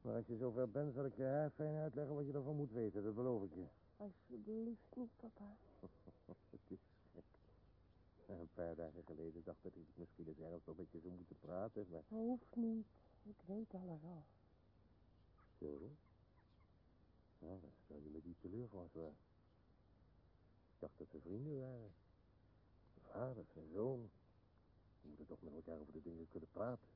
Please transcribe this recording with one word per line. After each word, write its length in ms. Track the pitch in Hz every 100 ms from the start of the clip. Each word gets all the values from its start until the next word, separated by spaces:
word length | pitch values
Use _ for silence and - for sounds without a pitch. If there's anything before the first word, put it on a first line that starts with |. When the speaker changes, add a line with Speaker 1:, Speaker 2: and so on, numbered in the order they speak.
Speaker 1:
Maar 140 | 120
als 120 | 110 107
je 100 | 117
zover 340 | 123 113 127
bent, 240 | 120 147
zal 100 | 127
ik 120 | 139 -
je 60 |
haar 280 | 131 143 151
fijn 260 | - 151 156
uitleggen 380 | 156 143 143
wat 120 | 147 143
je 60 |
ervan 240 | 143 135 151
moet 160 | 143
weten, 300 | 113 110 98
dat 120 | 101
beloof 280 | 107 127 117
ik 120 | 98
je. 120 | 90 87 - - -
Speaker 2:
Alsjeblieft 1000 | 208 - - 247 208 220 226 226 - -
niet, 200 | 233 -
papa. 400 | 233 - 202 214 - -
Speaker 1:
<laughs> 160 | 185 - - - - - -
Het 100 | - -
is 100 | - - - -
gek. 120 | 87 - - - - - - - - - - -
Een 220 | 92 85
paar 200 | - 85
dagen 280 | 80 80 80
geleden 400 | - 78 82 80
dacht 120 | 82 80
ik 60 |
dat 200 | 90 -
ik 60 | 78
misschien 320 | - 85 - 82
eens 120 | 76
ergens 260 | 80 85
nog 120 | 80 80
met 140 | 85
je 100 | 82
zou 140 | 85
moeten 240 | 90 87 -
praten, 480 | 78 90 110 107 95
maar 120 | 82 -
Speaker 2:
Dat 100 | 220
hoeft 380 | 226 247 - 240
niet. 300 | 233 226 214 - - -
Ik 200 | 208 208 175
weet 280 | 202 226
alles 280 | 190 185 160
al. 220 | 160 170 147 - - - - - - - - - - - - -
Speaker 1:
Zo? 320 | 78 71 98 147 - - - - - - - - - - - - - -
Nou, 220 | 82 92
dan 100 | 80 -
stel 120 | - 73
je 120 | 76
me 100 | 78
diep 180 | 80 85
teleur, 280 | 92 104 120
François. 440 | 101 87 80 80 76 - - - - - - - - - - - - - - -
Ik 60 | -
dacht 200 | 78 -
dat 80 | 76
we 100 | 78
vrienden 400 | 82 104 147 139
waren. 300 | 131 123 107 - - - - - - - - - - -
Vader 440 | - - 127 117 78
en 140 | 80 80
zoon. 380 | 87 120 131 113 - - - - - - - - -
We 80 | 76
moeten 180 | 73 78
toch 160 | 80
met 120 | 82
elkaar 240 | 76 78 80
over 140 | 76
de 100 | 78
dingen 260 | 78 82 82
kunnen 200 | - 80
praten. 360 | - 113 123 -